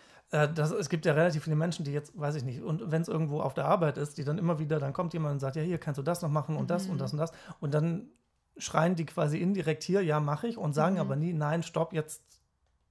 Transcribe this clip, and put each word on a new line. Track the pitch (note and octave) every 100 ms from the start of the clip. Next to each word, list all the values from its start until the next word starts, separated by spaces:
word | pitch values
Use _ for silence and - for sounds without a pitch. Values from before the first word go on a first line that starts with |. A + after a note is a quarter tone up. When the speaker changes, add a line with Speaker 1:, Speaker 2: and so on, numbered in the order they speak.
| - - -
Speaker 1:
äh, | D3+ D3
das, | D#3+ D3+
es | G3 D#3+
gibt | E3 E3
ja |
relativ | D3 E3+ D3+
viele | D#3+ D3+
Menschen, | E3+ E3
die | C#3+
jetzt, | C#3+ D3 F#3+
weiß | D3
ich | D3+
nicht, | B2+ A#2
und | - D#3 A3
wenn's | D#3+ E3+
irgendwo | D#3+ D#3 D3+
auf | C#3+
der | - C#3+
Arbeit | F#3+ D#3+ C#3+
ist, | D3 -
die |
dann | C3+ E3+
immer | E3+ D#3
wieder, | D#3 D#3
dann | C#3
kommt | C#3 E3+
jemand | E3+ D3
und | C#3+
sagt, | C3+ D#3
„Ja, |
hier, | E3+ E3
kannst | - D3
du |
das | C#3 F3
noch | D#3+
machen | D3+ D3 D3+
und | C3
das | F3 F#3+
und | C#3
Speaker 2:
Mhm. |
Speaker 1:
das | C3+
und | D3
das?“ | E3 - - -
Und | D3
dann | D3+ E3 E3+ - _ _ _ _ -
schreien | - D#3 E3 F3
die | D3+
quasi | - D3+ D3+
indirekt | F3 G3+ D#3 D#3
hier, | - G3
„Ja, | F3 D3+
mach | D3 D3
ich“, | A#3 A3+
und | D#3+
sagen | C#3+ E3 G3
Speaker 2:
Mhm. |
Speaker 1:
aber | C3 C#3
nie, | E3+
„Nein, | D#3+ D3+ E3
stopp, | D#3+ D#3+ E3
jetzt | D#3 D3+ - _ - _ _ _ _ _